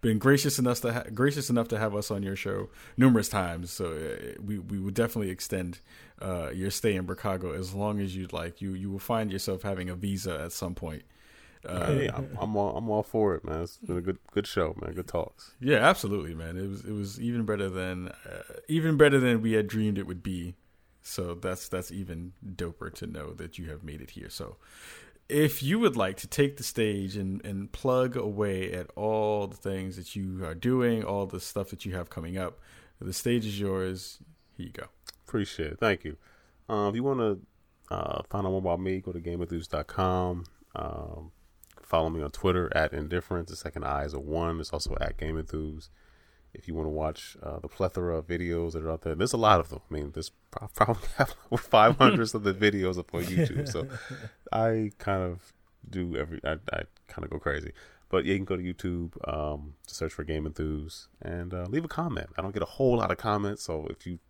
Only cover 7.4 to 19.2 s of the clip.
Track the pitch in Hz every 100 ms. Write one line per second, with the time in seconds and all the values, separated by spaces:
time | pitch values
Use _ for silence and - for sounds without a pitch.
7.4 | 87 78 92 98 104 104 98 92 90 85
8.4 | 85 - 98 95 98 98 - 113 107 95
9.4 | - 92 101 95 90 90 98 98 95 80
10.4 | 82 - 90 - 82 78 - - - -
11.4 | - - - - - 139 143 131 135 -
12.4 | 107 107 101 65 113 107 104 110 107 80
13.4 | 80 78 85 - 220 90 90 92 - -
14.4 | 101 - 80 - - 85 90 85 - -
15.4 | - - 123 131 135 185 104 101 78 80
16.4 | 82 90 98 98 - 104 98 117 120 120
17.4 | 110 104 98 92 92 90 90 - - 90
18.4 | - - - 160 160 151 151 139